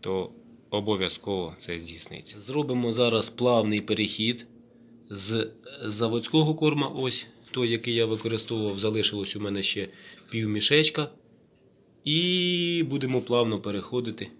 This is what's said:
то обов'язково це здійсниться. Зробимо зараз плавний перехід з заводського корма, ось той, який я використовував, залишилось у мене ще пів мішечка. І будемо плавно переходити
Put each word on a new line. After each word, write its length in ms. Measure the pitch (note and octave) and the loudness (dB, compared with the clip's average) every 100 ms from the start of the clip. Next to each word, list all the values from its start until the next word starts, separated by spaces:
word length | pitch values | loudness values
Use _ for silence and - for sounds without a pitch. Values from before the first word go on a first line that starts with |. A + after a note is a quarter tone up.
то 300 | F#2+ F#2+ F2 - - - - | -4 -4 -4 -10 -20 -20 -6
обов'язково 840 | G#2+ G#2 G2+ F#2 - - G2 E2+ D#2+ | -4 0 0 0 -2 -2 -4 -4 -6
це 220 | - E2+ | -8 -6
здійсниться. 600 | E2 E2 - - - G#2+ | -8 -8 -8 -8 -10 -8
Зробимо 520 | G#2+ C#3 C#3 B2+ A#2+ | -6 -4 0 0 0
зараз 380 | A2+ A#2+ A2+ G2+ | 2 4 4 2
плавний 520 | - B2 A#2+ G#2+ G#2 | 2 4 4 4 0
перехід 680 | G2 G#2+ G2+ - A2 B2 - - - - - - - | 0 0 0 2 0 0 -8 -20 -20 -20 -20 -20 -10
з 380 | G2+ - A2+ G#2+ - - - | 2 4 4 -2 -6 -20 -10
заводського 720 | A2+ G#2+ A#2 A#2 A2+ D#3 D#3 D#3 | -2 0 2 0 2 4 4 2
корма, 320 | D#3 D3+ C3+ | 2 2 -2
ось 400 | B2 C3 - - - - | -2 -2 -2 -4 -18 -10
той, 180 | - A#2+ | -2 0
який 240 | A2+ A#2+ | 0 0
я 120 | A#2 A2+ | 0 0
використовував, 760 | A2 A2+ A2+ - A#2 G#2+ G2 | 0 -2 -4 -2 -2 -2 -2
залишилось 560 | G#2+ G#2+ G2 G#2 F#2+ G#2+ | -2 0 0 -2 -6 -4
у 40 | |
мене 240 | G#2 G2 | -4 -2
ще 260 | F#2+ - F#2 - - - - | -2 -2 -6 -12 -20 -20 -8
пів 200 | A2+ A2 | -4 -2
мішечка. 600 | G#2 - D3 D3+ - D3 - _ - _ _ _ _ _ _ - | 2 4 6 4 2 -4 -6 _ -20 _ _ _ _ _ _ 0
І 800 | D#3 F3 F3+ F3+ F3 E3+ E3+ D3+ | 2 2 2 0 0 0 0 -2
будемо 320 | C#3 C3 C3 | -2 0 -2
плавно 380 | - A#2+ A#2 G#2 | 2 2 2 0
переходити 680 | G#2 G2+ F#2+ B2 A#2 G#2 F#2 | -4 -6 -4 -4 -4 -8 -12